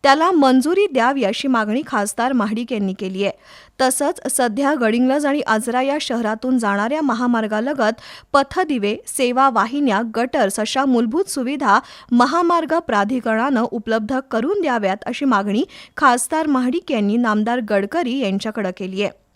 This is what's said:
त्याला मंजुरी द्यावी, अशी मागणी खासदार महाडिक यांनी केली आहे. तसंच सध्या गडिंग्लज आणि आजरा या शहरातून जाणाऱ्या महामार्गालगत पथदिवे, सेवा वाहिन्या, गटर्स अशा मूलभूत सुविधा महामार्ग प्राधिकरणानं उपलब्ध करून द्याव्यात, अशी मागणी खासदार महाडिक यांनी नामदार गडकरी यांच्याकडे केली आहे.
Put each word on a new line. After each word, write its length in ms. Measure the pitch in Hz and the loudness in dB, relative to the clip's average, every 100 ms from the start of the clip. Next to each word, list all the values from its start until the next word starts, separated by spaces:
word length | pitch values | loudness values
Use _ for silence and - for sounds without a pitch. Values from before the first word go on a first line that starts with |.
त्याला 280 | 277 277 339 | 4 4 4
मंजुरी 560 | 349 269 262 269 370 403 | 4 6 4 2 0 2
द्यावी, 380 | 254 233 277 | 2 0 2
अशी 240 | 202 233 277 | -2 -2 0
मागणी 340 | 233 214 233 - | 0 0 -2 -2
खासदार 460 | 226 202 - 240 | -4 -4 -2 0
महाडिक 400 | 262 208 220 240 | 0 0 -2 -4
यांनी 220 | 220 196 190 | -4 -4 -4
केली 260 | 190 190 | -6 -4
आहे. 420 | 196 - - - - - | -4 -4 -20 -20 -20 -2
तसंच 400 | 262 262 294 370 - | 0 2 -2 -2 -6
सध्या 440 | - 240 208 277 294 | -2 -2 0 0 2
गडिंग्लज 460 | 226 233 254 277 294 | 0 2 2 2 0
आणि 140 | 285 | -2
आजरा 420 | - 220 220 247 | 0 -2 0 -2
या 140 | 269 294 | -2 -2
शहरातून 580 | - 240 226 220 254 254 | -4 -4 -2 -4 -2 0
जाणाऱ्या 440 | 220 202 220 302 | 0 0 -2 -2
महामार्गालगत 960 | 294 233 247 233 220 214 247 285 214 233 - - - | -2 0 0 0 0 -2 -2 0 0 -2 -14 -20 0
पथदिवे, 640 | 277 277 359 370 262 202 240 - | 0 0 -2 -2 0 -2 -4 -8
सेवा 420 | - 247 247 269 | -2 0 4 2
वाहिन्या, 520 | 233 220 277 277 202 233 220 | 2 0 0 2 0 0 -2
गटर्स 440 | 247 285 202 208 | -2 0 0 0
अशा 240 | 214 262 | -2 0
मूलभूत 400 | 277 240 233 294 | 2 2 2 0
सुविधा 540 | 392 285 240 285 254 208 - - - | -2 -2 -4 -2 2 2 2 -20 0
महामार्ग 420 | 240 262 330 339 339 311 320 330 | 2 4 4 2 2 2 -2 0
प्राधिकरणानं 760 | 214 202 262 233 220 262 247 240 | -2 0 -2 -2 0 0 0 0
उपलब्ध 480 | 233 214 220 214 262 269 | -4 -2 -2 0 -4 -2
करून 300 | 220 262 415 | -2 0 0
द्याव्यात, 360 | 320 240 196 196 - | 0 0 -2 -2 -6
अशी 180 | 247 | -2
मागणी 400 | 277 214 202 208 359 - - - | 0 2 2 -2 -2 -8 -18 0
खासदार 500 | 285 247 - 311 311 | 2 2 0 -2 0
महाडिक 460 | 262 247 320 - | 0 0 -4 -2
यांनी 240 | 240 202 226 | -2 0 0
नामदार 440 | 233 214 214 247 214 | 0 0 0 -2 0
गडकरी 480 | 202 196 330 254 262 | -2 0 -2 -2 -2
यांच्याकडे 520 | 208 196 220 220 190 185 | -2 -2 -4 -6 -6 -6
केली 260 | 190 190 | -8 -4
आहे. 240 | 202 - _ | -4 -6 _